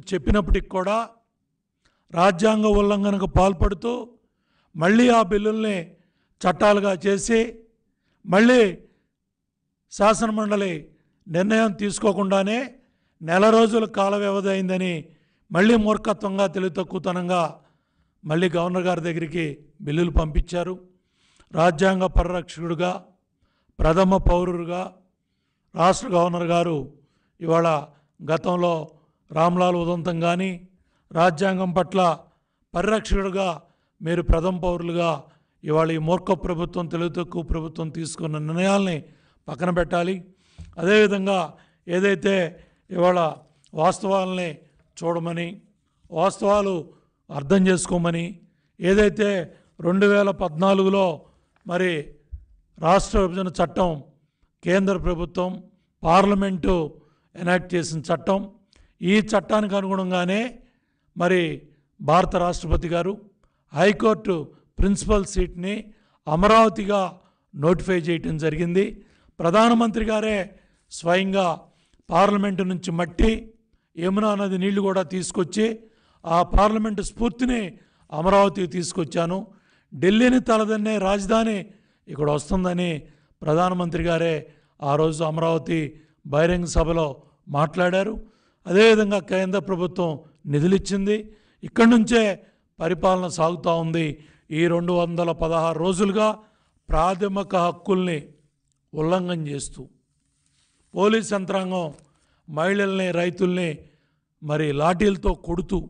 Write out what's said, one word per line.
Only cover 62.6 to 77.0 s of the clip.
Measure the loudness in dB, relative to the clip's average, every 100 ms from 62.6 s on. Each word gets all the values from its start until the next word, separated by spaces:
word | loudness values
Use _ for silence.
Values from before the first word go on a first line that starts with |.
| -2 -2 0
గారు | -2 -4 -6 -12 _ _ _ _
హైకోర్టు | 0 2 4 2 0 -2 -4 -6 -16 _ -2
ప్రిన్సిపల్ | 0 0 0 0 0
సీట్ని | -2 -4 -4 -8 -8 -12 -20 _ _ -4
అమరావతిగా | 2 4 6 4 2 -2 -2 -2 -8 _ _ _
నోటిఫై | -4 0 0 0 -2
చేయటం | -2 -4 -4 -4
జరిగింది. | -4 -2 -2 0 -2 -6 -20 _ _ -4
ప్రధానమంత్రి | 0 4 4 4 2 -2
గారే | -2 -2 -2 -4 -6 -12 _ _ _
స్వయంగా | -8 0 0 0 0 0 -2 -10 _ _ _ -2
పార్లమెంటు | 2 4 2 0 -2
నుంచి | -4 -4 -4
మట్టి, | -4 -2 2 2 0 -6 _ _ _ _ -6
యమునా | -2 0 0
నది | 0 -2 -2
నీళ్లు | 0 0
కూడా | 0 0
తీసుకొచ్చి | -2 -4 -6 -4 -4 0 -2 -2 -12 _ _ _
ఆ | 0 0 4
పార్లమెంటు | 4 4 2 -2 -4